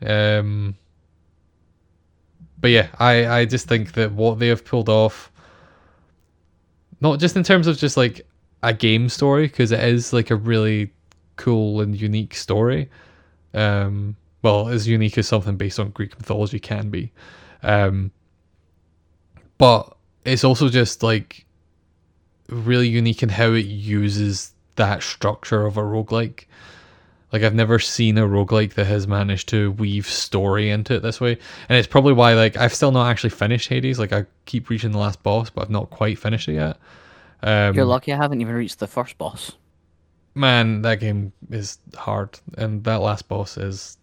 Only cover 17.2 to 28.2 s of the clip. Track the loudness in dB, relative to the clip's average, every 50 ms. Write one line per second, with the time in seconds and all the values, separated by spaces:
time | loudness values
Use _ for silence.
17.2 | -20 -20 -20 -20 -20 -20 -18 _ -2 0 2 2 2 2 0 -2 -4 -6 -8 _
18.2 | _ _ _ _ _ _ _ _ _ _ _ _ _ _ _ _ _ _ _ _
19.2 | _ _ _ _ _ _ _ 4 6 6 6 6 2 -4 -18 _ _ _ _ _
20.2 | -4 -2 0 2 2 2 4 4 2 2 4 2 2 0 -2 -2 0 0 0 0
21.2 | -2 -8 -16 -20 _ _ _ _ _ _ _ _ _ _ _ _ _ _ _ _
22.2 | _ _ _ _ _ -10 -8 -4 0 0 2 2 2 2 2 2 2 0 0 0
23.2 | -2 -2 0 2 2 2 2 2 0 -2 -6 -8 -4 -2 0 0 0 0 0 0
24.2 | -2 -2 -4 -6 -8 -14 _ _ _ _ -2 0 0 0 0 -4 -6 -10 -6 -4
25.2 | -2 -4 -4 -4 -4 -2 -2 0 0 0 -2 -2 -4 -2 -2 -4 -4 -2 -2 -2
26.2 | -2 -4 -8 -14 -20 _ _ -20 -20 -20 -20 -20 -20 -20 _ _ _ _ _ _
27.2 | _ _ -2 2 2 2 4 2 4 4 4 2 2 0 -2 0 2 4 4 4